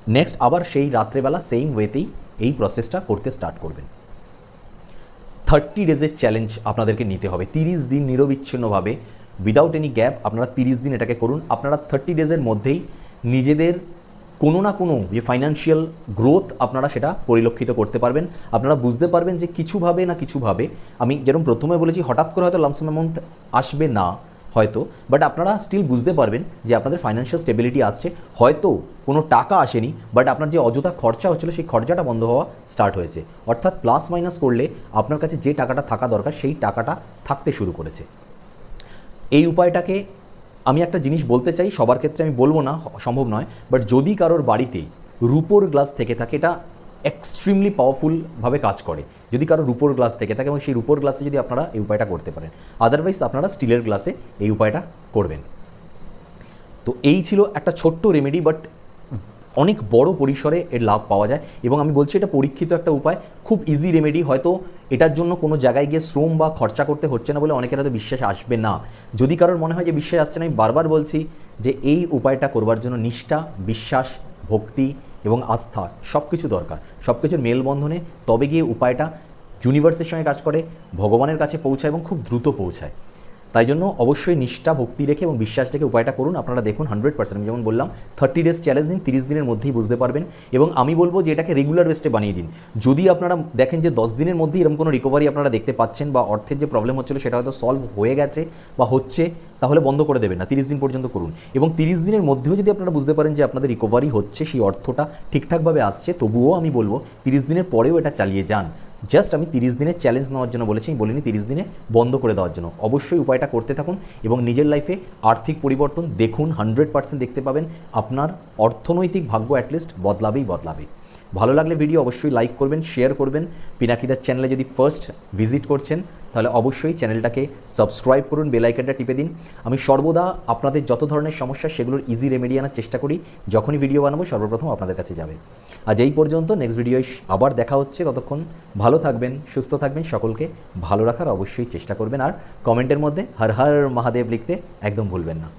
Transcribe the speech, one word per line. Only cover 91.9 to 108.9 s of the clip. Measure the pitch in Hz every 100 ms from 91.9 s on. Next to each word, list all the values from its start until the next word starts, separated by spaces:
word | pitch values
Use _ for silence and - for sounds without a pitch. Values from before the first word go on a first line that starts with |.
| - 147
বানিয়ে | 110 104
দিন। | 90 82 - - 113
যদি | 117 143 185
আপনারা | 170 175 175 143 117
দেখেন | 127 165
যে | 165
দশ | 120 113
দিনের | 113 165
মধ্যেই | 175 160 180
এরকম | 160 151
কোনো | 156
রিকভারি | 131 131 143 151
আপনারা | 147 143
দেখতে | 113 139
পাচ্ছেন | 123 113 - 147
বা | 131
অর্থের | 107 107 - 139
যে | 143
প্রবলেম | 117 113 131
হচ্ছিল, | 127 135
সেটা | 135 120
হয়তো | 127
সলভ | 127 117 139 117 101
হয়ে | 110
গেছে | 135 143 156 160 - - -
বা |
হচ্ছে, | 117 131 - - 170 165 - -
তাহলে | 127 156
বন্ধ | 135 139
করে | 151 131
দেবেন | 104 90
না, |
তিরিশ | 92 139 135
দিন | 143
পর্যন্ত | 135 131 127
করুন। | 98 85 - -
এবং | 135 160 160
তিরিশ | 160 180
দিনের | 175 214
মধ্যেও | 156 135 135 196
যদি | 202
আপনারা | 202 180
বুঝতে | 151 135
পারেন | 156 156
যে | 147
আপনাদের | 139 131 135
রিকভারি | 113 110 120 147
হচ্ছে, | 110 95 -
সেই | 156 131
অর্থটা | 101 95 - 127 156 - -
ঠিকঠাকভাবে | 196 - 170 165 151
আসছে, | 104 - -
তবুও | 175 110 117 131
আমি | 180 160
বলবো | 127 107 117 - -
তিরিশ | 131 139 135
দিনের | 165
পরেও | 185 113 127 170
এটা | 151
চালিয়ে | - 98 95
যান। | 90 104 85 - -